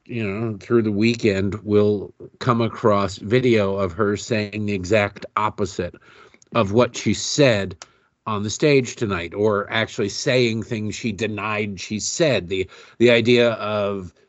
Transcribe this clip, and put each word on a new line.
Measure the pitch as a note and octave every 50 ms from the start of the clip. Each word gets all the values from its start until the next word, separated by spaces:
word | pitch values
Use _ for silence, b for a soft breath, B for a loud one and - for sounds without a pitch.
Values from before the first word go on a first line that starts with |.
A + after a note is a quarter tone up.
| _
you | - - A#2 A2
know, | G2 F#2+ G#2+ A#2 A2+ G#2+ F#2+
through | - - A#2+ A#2 A2
the | A2 G#2
weekend | G2 A2 A#2 A#2+ A#2 - A2 G2 F#2+ G2 G2+ F#2 G#2+ F#2
will | G#2 G#2 G#2 G#2 G#2 G#2 G2+ F2+ - - - E2 - _ -
come | - B2+ A#2+ A#2
across | A#2 A2 - - - A2 G#2 G2+ G2+ F#2+ G2
video | - - G2+ B2 B2+ B2+ B2+ A2+ G#2+ G2+ G2 G2
of | G2 G2 F#2 E2
her | F#2 A2 G2+ G#2
saying | G2+ - - A#2 G#2+ G#2 G2+ G2+ G#2+ G#2+
the | G#2 G2+
exact | F#2+ F2+ F2 G#2+ G#2+ G2+ G2+ - - - - -
opposite | G2+ G#2+ G#2+ - - G#2 F#2 - - F2+ E2+ - - b b b b b b b b b b -
of | A#2 A2 F#2+ G2+
what | A#2 A#2+ A#2 A#2+
she | - - A#2 G2+
said | - - - - - C#3+ C3 A2+ G2+ G2 F#2 F#2 - B B B B B B B B _
on | A2+ G#2+ G2+ G#2
the | G#2+
stage | - - D#3+ D3+ C#3+ C3+ A#2+ - -
tonight, | - A#2+ G2+ G2 E2 E2+ E2+ E2+
or | G2 G#2 A2 G#2 G2 G2+ - A2+
actually | A2+ A2 G#2 - - A2 G2+
saying | - - - C#3+ B2+ B2+ B2 A#2 A2 A2+ G#2
things | - A#2+ A2 G#2+ G#2+ G2
she | - - A#2
denied | G#2 F2 A2 G#2 G#2+ G2 G2 A2 G#2+ G#2 G#2+ G2+ G2 F2
she | - - G#2+ G#2
said. | F#2+ - - - E3+ D3+ B2 G2 F2 F2
The, | F#2+ F#2 F#2 - B B B B B B
the | A2+ A#2+
idea | A#2+ A#2 A#2 A#2+ A#2+ A#2+ A#2+ A#2 A2+
of | - G#2 G#2 G#2+ G#2 G2+ G2+ G2+ G2 F#2 E2+ - _ _